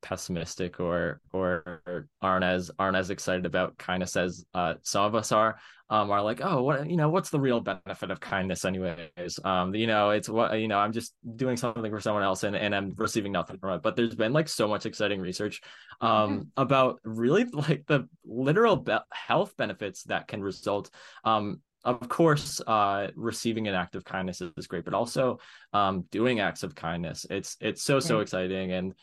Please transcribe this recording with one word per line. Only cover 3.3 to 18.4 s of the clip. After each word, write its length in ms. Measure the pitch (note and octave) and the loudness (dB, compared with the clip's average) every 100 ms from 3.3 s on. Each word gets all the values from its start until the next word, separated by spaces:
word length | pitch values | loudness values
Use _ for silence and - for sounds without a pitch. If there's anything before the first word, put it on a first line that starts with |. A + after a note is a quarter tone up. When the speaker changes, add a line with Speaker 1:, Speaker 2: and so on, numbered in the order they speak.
| F2+ F2+ | -2 0
Speaker 1:
about 320 | F#2 F#2 - | 0 -2 -4
kindness 380 | - F#2 F2+ G2 | -4 -2 -2 0
as, 300 | F2+ F2 - | -2 -4 -8
uh, 220 | F#2 E2+ D#2 | -2 -2 -2
some 220 | - G2+ G#2 | -2 0 2
of 100 | A2 | 2
us 160 | G#2+ | 2
are, 280 | A2 A2 - - - - | 4 4 0 -14 -18 -2
um, 200 | A2 G2+ | 0 2
are 120 | G2+ | 2
like, 180 | G#2 A#2+ | 0 -2
"Oh, 220 | E3+ D3 | 0 0
what, 260 | C3 C#3 D#3 | 2 0 0
you 60 | F3 | 2
know, 140 | D3+ | 4
what's 220 | F3+ F#3 | 2 0
the 80 | D3+ | 0
real 200 | C3+ A#2+ | 2 2
benefit 520 | G2 F#2+ - F#2+ G2 | 0 -6 -8 -8 -6
of 100 | F#2 | -6
kindness 420 | - G2 F#2+ F2+ | -2 -2 0 -2
anyways? 760 | F#2+ F#2 F#2 E2 D#2+ - F2 - | -2 -2 -4 -6 -12 -10 -8 -4
Um, 320 | F#2+ F#2 F2+ G#2 | 0 2 2 0
you 120 | A2+ | 2
know, 240 | G#2+ G#2 | 4 4
it's 180 | G#2+ G#2 | 4 0
what, 280 | A2 A2+ A2 | 0 2 2
you 120 | A2 | 2
know, 100 | G2+ | 2
I'm 140 | G#2 | 2
just 200 | A2+ A2+ _ A#2 A2+ | 0 -8 _ -12 -4
doing 220 | B2+ A#2+ | -2 0
something 340 | A#2+ A2+ A2 | -2 -2 -4
for 80 | G#2 | -2
someone 240 | G#2+ G#2 | 0 2
else 200 | G2 F#2 | 2 0
and, 120 | G#2 G2 | -2 0
and 180 | G#2 | 0
I'm 200 | G2+ G2 E2+ | 0 -2 -4
receiving 380 | G#2+ A#2 G2+ | -2 -2 -2
nothing 240 | F#2 E2 F#2+ | -2 -4 -6
from 120 | F#2+ | -4
it." 100 | F2+ | 0
But 160 | A2 G#2 | 0 2
there's 180 | A#2 G2+ | 0 2
been, 160 | A2 | 2
like, 160 | D3 D#3+ | 2 0
so 220 | - G#2+ | 0 0
much 160 | G2+ A2 | 0 -4
exciting 340 | - G#2 G2 | -2 -2 0
research, 420 | F2+ F#2 G#2 - - - - - | -4 -4 -4 -6 -16 -20 -18 -2
um, 120 | A2+ | 2
Speaker 2:
Mm-hmm. 300 | A2 G#2+ G2+ - - | 4 4 0 -4 -2
Speaker 1:
about 440 | B2+ C3+ B2+ - | 2 4 4 2
really, 400 | A2 A2 A#2 F#3 | -8 0 2 4
like, 420 | A#3+ D3+ D3 D3 - | 2 -2 0 0 2
the 200 | C#3+ - - - | 2 0 -14 -10
literal 520 | A2+ | -2